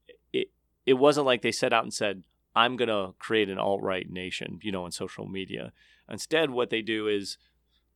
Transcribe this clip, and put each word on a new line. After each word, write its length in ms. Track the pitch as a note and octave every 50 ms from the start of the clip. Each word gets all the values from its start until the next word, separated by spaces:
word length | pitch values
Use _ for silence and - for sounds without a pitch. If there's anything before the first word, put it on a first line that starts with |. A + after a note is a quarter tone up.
| _ - - _ _ _
it, 200 | - B2+ - - _ _ _ _ _ _ _
it 100 | B2 C3
wasn't 300 | B2+ C#3 D3 C#3+ D3 C#3+
like 160 | C3 B2 G#2+
they 100 | - A#2
set 220 | A2+ - - B2 A#2
out 100 | A2+ -
and 100 | A2 -
said, 300 | - A2 G#2 F#2+ F#2+ - _ _ _ _ _ -
"I'm 200 | A2 A#2 B2 B2+
gonna 380 | A2+ A#2+ A2+ G#2+ G2+ F#2+ F#2 - -
create 300 | - - A2+ A2 G#2 F#2+
an 80 | F#2+
alt-right 520 | G2+ G#2+ G2+ G2 G#2 G#2 G2 F#2 F#2 - E2+
nation," 500 | F2 F#2 F#2 F2+ - - - - F#2 E2+
you 100 | - G#2+
know, 120 | F#2+ F#2 F2+
on 80 | F2
social 340 | - - G2 F#2 - - G#2
media. 460 | G2 F#2+ F#2+ F#2+ - G2+ A#1+ - - - _ _ _ _ _ _
Instead, 440 | - A2 G2+ - - D#3 D#3+ D#3+ C#3+
what 180 | B2 B2 A#2+ -
they 120 | B2 A2+
do 260 | G#2+ A2 A2 G#2+ G#2+
is, 300 | G#2+ G#2 G2+ G2 - - - _ _ _ _ _ _ _ _ _ _ _